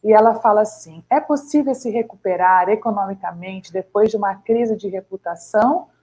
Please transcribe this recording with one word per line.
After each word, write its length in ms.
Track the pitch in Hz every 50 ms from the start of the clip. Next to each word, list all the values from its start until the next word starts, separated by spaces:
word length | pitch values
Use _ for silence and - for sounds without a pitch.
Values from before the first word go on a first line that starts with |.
| -
e 80 | 214
ela 240 | 214 214 220 226 226
fala 260 | 226 - 226 208 208
assim, 420 | 214 214 - - - 165 160 165 - _
"É 100 | 247 302
possível 540 | 294 - 294 285 285 - - 302 277 269 254
se 160 | 254 - 240
recuperar 800 | 208 233 226 226 - _ _ 196 180 180 180 185 185 185 180 190
economicamente 1000 | 214 214 - 233 208 202 196 196 196 196 - 175 175 170 180 190 190 190 180 -
depois 380 | 170 190 185 _ _ 202 214 220
de 80 | 220
uma 180 | 208 208 196 190
crise 400 | 196 _ - 226 233 240 226 220
de 120 | 220 - 196
reputação 1000 | 185 185 190 _ 190 196 _ 175 170 165 - - - 208 226 254 311 359 - _ _ _